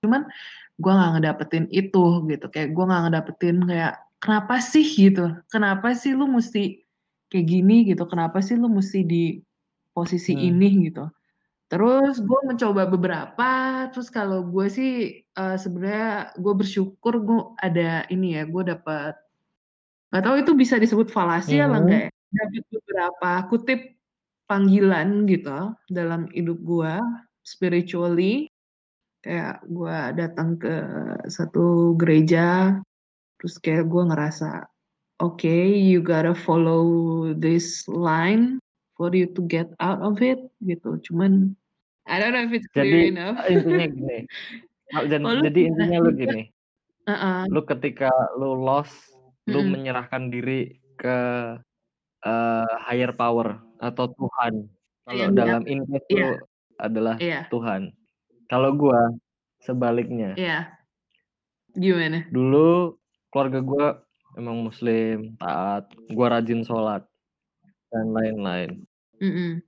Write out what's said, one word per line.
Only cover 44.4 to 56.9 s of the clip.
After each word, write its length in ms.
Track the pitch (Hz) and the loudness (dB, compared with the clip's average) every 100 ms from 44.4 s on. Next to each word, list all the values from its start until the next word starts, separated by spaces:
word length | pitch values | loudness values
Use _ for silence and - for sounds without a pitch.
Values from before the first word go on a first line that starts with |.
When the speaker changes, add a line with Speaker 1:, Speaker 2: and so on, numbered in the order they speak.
| - - | -18 -20
Speaker 1:
<laughs> 360 | _ _ _ - | _ _ _ -4
Speaker 2:
hal-, 120 | 143 | -2
dan, 100 | 147 233 | -2 0
Speaker 1:
Kalau 100 | 240 | 0
lu 20 | |
Speaker 2:
jadi 160 | - 156 | 2 2
Speaker 1:
gimana 120 | 165 | 2
Speaker 2:
intinya 240 | 160 165 170 | 2 0 4
lu 100 | 165 | 2
Speaker 1:
juga? 80 | 143 | 2
Speaker 2:
gini, 200 | 127 110 110 _ _ _ _ _ - | -4 -6 -10 _ _ _ _ _ -6
Speaker 1:
Heeh. 280 | 208 196 185 190 | -4 -2 -2 -2
Speaker 2:
lu 100 | 151 151 | -2 -2
ketika 440 | 139 143 - 135 131 120 123 | -4 -4 -2 0 2 0 -4
lu 100 | 135 131 | -4 -2
lost, 340 | 131 139 147 - _ _ _ _ - | 0 -2 -2 -14 _ _ _ _ -4
lu 100 | 139 | -2
Speaker 1:
Mm-mm. 100 | 131 | 0
Speaker 2:
menyerahkan 500 | 131 131 123 123 131 127 | -2 -4 -6 -6 -8 -6
diri 440 | 123 123 131 127 - _ _ | -6 -4 -4 -4 -10 _ _
ke, 180 | 127 123 123 120 117 120 - _ _ _ _ _ - | -4 -2 -2 -4 -6 -12 -18 _ _ _ _ _ -4
eee, 480 | 117 117 113 113 113 - | -2 0 0 -2 -4 -4
higher 260 | 123 123 120 | -2 -2 0
power 420 | 117 117 113 104 - _ | 0 0 -2 -6 -14 _
atau 240 | 120 120 123 | -10 -4 -6
Tuhan. 400 | 127 127 - 120 110 104 _ _ _ - | -4 -8 -2 -4 -4 -10 _ _ _ -10
Kalau 100 | 123 | -4
Speaker 1:
Yang 80 | 120 | 2
di 60 | 196 | 4
Speaker 2:
dalam 220 | 120 117 | 4 2
Speaker 1:
atas. 80 | 113 | -2
Speaker 2:
in 80 | 139 131 | -6 -4
case 200 | 139 - | -6 -2
Speaker 1:
Iya. 140 | 139 135 | 0 0
Speaker 2:
lu 40 | - - _ _ _ | -4 -10 _ _ _
adalah 380 | 110 | -6